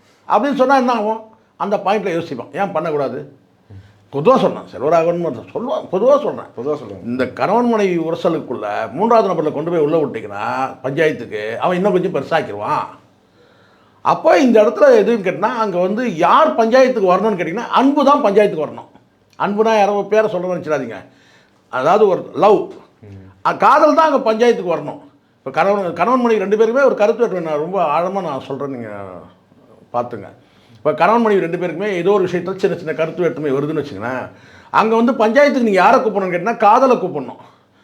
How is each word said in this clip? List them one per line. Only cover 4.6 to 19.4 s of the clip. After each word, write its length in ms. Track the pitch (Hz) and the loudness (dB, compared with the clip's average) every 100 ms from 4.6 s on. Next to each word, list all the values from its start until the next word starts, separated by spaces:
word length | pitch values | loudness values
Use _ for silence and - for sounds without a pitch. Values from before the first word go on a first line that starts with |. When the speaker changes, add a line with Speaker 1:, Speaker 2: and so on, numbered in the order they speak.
| - | -12
Speaker 1:
செல்வராகவன் 460 | 98 139 165 165 175 | -4 2 2 2 0
மட்டும் 280 | 165 117 - | -4 -6 -10
சொல்லுவான், 320 | 170 247 247 175 | -8 -6 -6 -4
பொதுவா 300 | 180 240 285 | 0 2 2
சொல்றேன். 300 | 196 120 - - | 0 -8 -12 -10
Speaker 2:
பொதுவா 200 | 131 147 | -6 -6
சொல்லுவாங்க. 300 | 113 95 98 | -8 -12 -8
Speaker 1:
இந்த 220 | 123 120 | -4 -4
கணவன் 420 | 117 143 226 240 | -2 0 0 0
மனைவி 280 | 220 196 170 | 0 0 0
உரசலுக்குள்ள 960 | 160 170 180 160 - 110 104 107 110 | -4 -2 -2 -2 -6 -8 -6 -6 -6
மூன்றாவது 420 | 127 226 226 196 | -2 2 2 2
நபர்ல 180 | 165 151 | -2 -2
கொண்டு 200 | 143 160 | -4 -4
போய் 80 | 170 | 0
உள்ள 180 | 147 165 | 0 0
விட்டீங்கன்னா, 800 | 139 110 101 101 113 127 131 - | -2 -6 -10 -8 -6 -4 -6 -6
பஞ்சாயத்துக்கு 720 | 135 143 156 127 110 104 107 113 | -6 0 0 -2 -10 -8 -8 -4
அவன் 180 | 156 180 | -2 0
இன்னும் 160 | 202 | 0
கொஞ்சம் 220 | 180 175 | 0 -2
பெருசாக்கிடுவான். 720 | 143 - 160 120 101 110 143 98 - _ _ _ _ _ _ _ _ _ _ | -4 -2 -4 -4 -8 -4 -4 -6 -14 _ _ _ _ _ _ _ _ _ _
அப்போ 380 | 131 170 320 349 | -2 0 2 4
இந்த 240 | 262 214 | 6 4
இடத்துல 260 | 214 392 294 | 4 4 6
எதுன்னு 360 | 233 196 233 185 | 6 4 0 -2
கேட்டினா, 260 | 151 214 247 | -2 -4 -2
அங்க 140 | 214 175 | -2 -2
வந்து 380 | 185 208 247 160 | -2 -2 -4 0
யார் 400 | 170 247 311 285 | 4 4 4 2
பஞ்சாயத்துக்கு 580 | 226 254 254 226 190 | 2 4 4 2 2
வரணும்னு 260 | 190 220 185 | 2 0 -2
கேட்டிங்கன்னா, 280 | 160 202 - | -4 -6 -2
அன்பு 360 | - 269 294 | 2 2 4
தான் 200 | 269 285 | 4 4
பஞ்சாயத்துக்கு 420 | 220 196 202 160 135 | 4 4 2 0 -8
வரணும். 240 | 117 - _ _ _ _ | -10 -20 _ _ _ _
அன்புனா 380 | - | -6